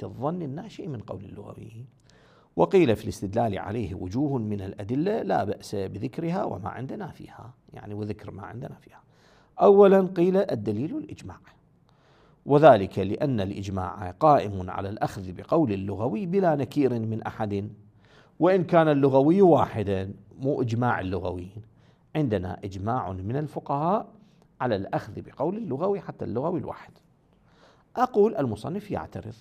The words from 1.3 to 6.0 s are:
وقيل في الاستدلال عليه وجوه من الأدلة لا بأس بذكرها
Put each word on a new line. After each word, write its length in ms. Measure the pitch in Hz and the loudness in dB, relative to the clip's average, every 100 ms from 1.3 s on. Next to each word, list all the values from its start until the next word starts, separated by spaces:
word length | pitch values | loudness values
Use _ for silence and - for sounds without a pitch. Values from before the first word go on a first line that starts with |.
| - 104 107 110 113 127 _ _ _ _ _ _ - | -16 -16 -16 -18 -18 -20 _ _ _ _ _ _ 0
وقيل 400 | 165 196 151 104 | 4 6 6 4
في 80 | |
الاستدلال 560 | 98 - 101 104 117 92 | -2 -8 -4 -2 -2 -2
عليه 360 | 90 110 98 90 | -6 -6 -6 -8
وجوه 420 | 92 107 147 135 | -6 -2 -2 -2
من 240 | 107 104 | -4 -6
الأدلة 600 | 92 - 101 131 175 220 | -8 -10 -6 -2 -2 -2
لا 220 | 196 - | -2 -2
بأس 320 | 98 - - 101 | -2 -6 -8 -6
بذكرها 680 | 98 98 | -6 -6